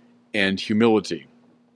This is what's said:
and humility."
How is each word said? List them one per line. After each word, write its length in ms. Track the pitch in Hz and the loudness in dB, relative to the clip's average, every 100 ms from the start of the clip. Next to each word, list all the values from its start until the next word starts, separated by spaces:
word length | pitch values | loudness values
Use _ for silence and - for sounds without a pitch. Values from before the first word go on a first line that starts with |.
| _ _ _ | _ _ _
and 240 | 104 95 95 | -2 -2 -2
humility." 720 | - 107 117 107 90 80 69 _ _ _ _ | -2 2 4 2 0 -8 -12 _ _ _ _